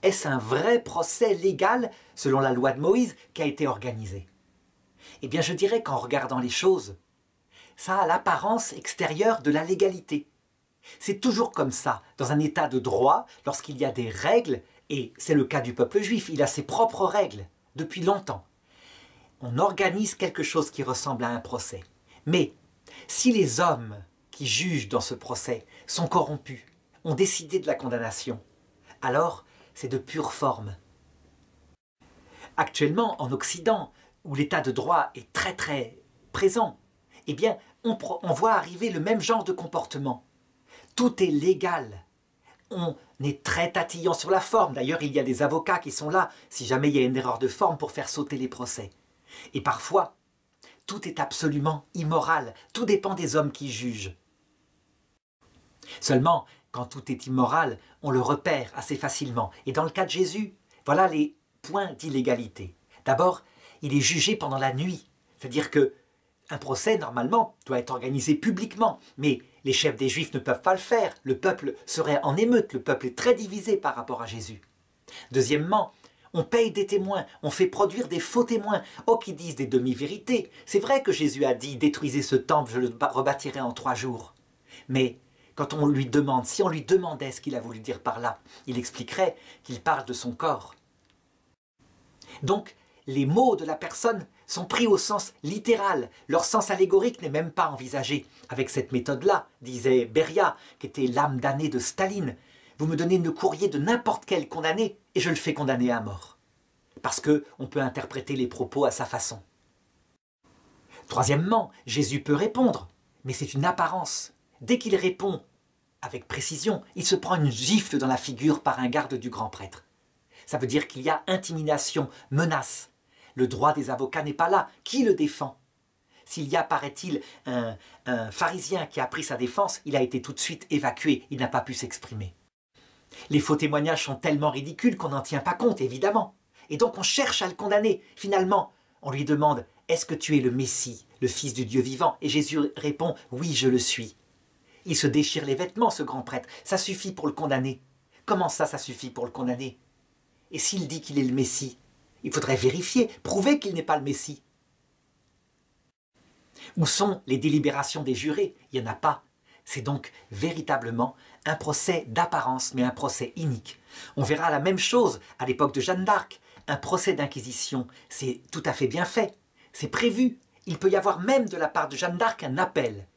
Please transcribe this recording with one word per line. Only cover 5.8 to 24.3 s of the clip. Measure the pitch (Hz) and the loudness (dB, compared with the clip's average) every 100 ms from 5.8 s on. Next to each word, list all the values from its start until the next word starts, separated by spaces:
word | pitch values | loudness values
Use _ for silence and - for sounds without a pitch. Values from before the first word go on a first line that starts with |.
qu'en | 151 131 | 0 -4
regardant | 120 139 123 127 | 0 -2 0 -4
les | 123 | -2
choses, | - 185 180 101 92 _ _ _ _ _ _ - - | 2 4 4 0 -16 _ _ _ _ _ _ -20 -12
ça | - 190 | -2 2
a | 160 | 4
l'apparence | 175 - 170 196 226 - | 2 2 0 2 0 -2
extérieure | 139 - - 160 156 220 226 | -6 -8 -2 -2 2 2 4
de | 135 | 2
la | 151 | 2
légalité. | 160 185 196 185 - 147 - _ _ _ _ _ - - | 2 4 4 2 -6 -6 -6 _ _ _ _ _ -20 -10
C'est | - 196 | -4 0
toujours | 254 208 240 | 0 2 0
comme | - 135 | 0 -2
ça, | 123 - 117 - - | 0 -2 -4 -8 -6
dans | 135 | 0
un | 147 | 2
état | 151 170 151 | 2 0 0
de | 131 | 0
droit, | - - 131 160 - - | 0 4 4 4 0 -8
lorsqu'il | - 139 - 135 | -6 -6 -8 -2
y | |
a | 135 | -2
des | 131 113 | -2 -6
règles, | - 156 226 160 123 - _ _ | -2 4 4 4 -4 -4 _ _
et | 143 120 - | -6 -6 -8
c'est | - | 2
le | 151 | 4
cas | 131 147 | 4 0
du | 123 | -4
peuple | 120 156 202 | 0 2 2
juif, | 202 226 - | 2 0 -2
il | 151 | 0
a | 139 | 0
ses | - | 0
propres | - - 226 - | -4 2 2 2
règles, | 190 208 196 104 95 _ _ 135 | 0 2 0 -2 -16 _ _ -10
depuis | 160 185 | -8 -2
longtemps. | 170 202 196 107 - _ _ _ - - - _ _ _ | 0 0 -2 -12 -12 _ _ _ -20 -20 -20 _ _ _
On | 123 123 | -6 0
organise | 196 190 190 185 214 | 0 2 0 0 -2
quelque | - 180 - | -2 -4 -4
chose | 156 160 151 | -2 0 -2
qui | - | -4
ressemble | 127 123 143 123 | -4 -2 -2 -2
à | 120 | -2
un | 120 | -4
procès. | - 123 - 95 - _ _ - - | -6 -8 -6 -10 -16 _ _ -12 0
Mais | 180 - - _ _ - - - | 2 2 -4 _ _ -20 -20 -2
si | - 254 | 2 4
les | 220 160 120 | 6 4 4
hommes | 175 135 113 101 90 _ _ | 2 2 -4 -14 -18 _ _